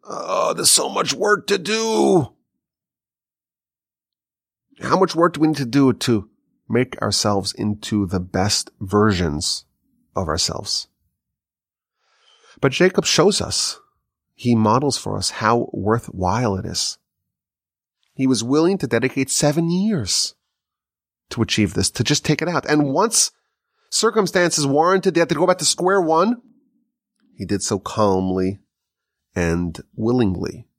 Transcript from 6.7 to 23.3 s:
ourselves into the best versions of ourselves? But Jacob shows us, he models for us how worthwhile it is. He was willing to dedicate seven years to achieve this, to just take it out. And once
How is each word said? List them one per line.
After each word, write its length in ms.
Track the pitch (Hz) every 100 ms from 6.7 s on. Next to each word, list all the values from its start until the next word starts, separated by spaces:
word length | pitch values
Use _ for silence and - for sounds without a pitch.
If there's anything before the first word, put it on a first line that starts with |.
| 113 127 -
ourselves 500 | 104 98 107 101 95
into 540 | - 107 104 - 104 98
the 140 | 92
best 500 | 92 95 101 - - _
versions 840 | 98 104 107 92 87 73 - - - _ _ _ _ -
of 120 | 87
ourselves? 600 | 78 - - - - - _ _ _ _ _ _ _ _ _ _ _ _ _ _ _ _ -
But 120 | 139
Jacob 320 | 131 185 185
shows 360 | 160 - 170 -
us, 380 | - - - - _ _ _ _ _
he 200 | _ 120
models 420 | 117 110 117 143 -
for 200 | - 101
us 120 | 95
how 380 | - 107 120 -
worthwhile 840 | - 98 113 - - 92 107 123 95
it 80 |
is. 320 | 87 85 - - _ _ _ _ _ _ _ _ _ _ _
He 120 | - 131
was 160 | 123
willing 340 | 117 147 165 196
to 80 | 131
dedicate 440 | 117 127 139 131
seven 400 | - 147 147 170
years 640 | 180 208 196 98 - - _ _ _ _ _ _ _ _ _ _
to 120 | -
achieve 320 | 110 - 101
this, 160 | - 98
to 140 | -
just 200 | 113 147
take 180 | - 151
it 60 | 160
out. 160 | 165 -
And 260 | 151 143
once 380 | 143 220 - -